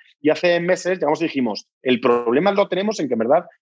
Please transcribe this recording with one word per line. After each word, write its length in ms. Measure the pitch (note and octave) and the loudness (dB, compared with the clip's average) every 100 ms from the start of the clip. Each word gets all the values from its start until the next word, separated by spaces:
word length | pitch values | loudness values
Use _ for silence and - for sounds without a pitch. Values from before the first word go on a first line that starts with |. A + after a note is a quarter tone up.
| _ _ | _ _
Y 80 | D3+ | 0
hace 320 | D3 F3 F3 | 2 2 2
meses 380 | F3 F3+ F3+ F#3 | 0 0 -2 -2
llegamos 240 | D3 D#3 | -2 0
y 20 | |
dijimos, 420 | E3 C3+ B2+ B2 - _ | -2 -2 -4 -4 -12 _
el 200 | C3 B2 | -2 0
problema 520 | B2+ A#2+ A#2+ C3 F#3+ | 2 0 2 0 2
lo 160 | G3 F#3+ | 0 0
tenemos 320 | F3+ G#3 G#3 | -2 -4 -4
en 80 | C#3 | -4
que 60 | |
en 60 | A2+ | -2
verdad 260 | A2+ E3 F3 _ | 2 0 0 _